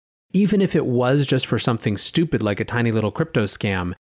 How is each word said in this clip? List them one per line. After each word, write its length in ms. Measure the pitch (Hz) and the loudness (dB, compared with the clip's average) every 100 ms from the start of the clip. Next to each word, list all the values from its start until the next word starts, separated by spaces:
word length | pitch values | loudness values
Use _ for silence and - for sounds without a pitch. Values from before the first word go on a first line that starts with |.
| _ _ _ | _ _ _
even 300 | 185 202 202 | 0 2 2
if 120 | 190 | 2
it 120 | 165 131 | 2 0
was 400 | 123 123 147 139 | 0 2 2 2
just 200 | 131 - | 0 0
for 120 | 117 | -2
something 380 | - 117 117 101 | 0 -2 -2 -2
stupid 460 | - - 165 113 | 0 0 0 0
like 160 | 104 101 | 0 -2
a 60 | |
tiny 260 | 101 120 117 | -2 -2 0
little 200 | 110 104 | 0 -2
crypto 340 | - 156 120 | -2 -2 -2
scam, 480 | 104 - 107 95 90 - | -2 -2 -2 -2 -4 -8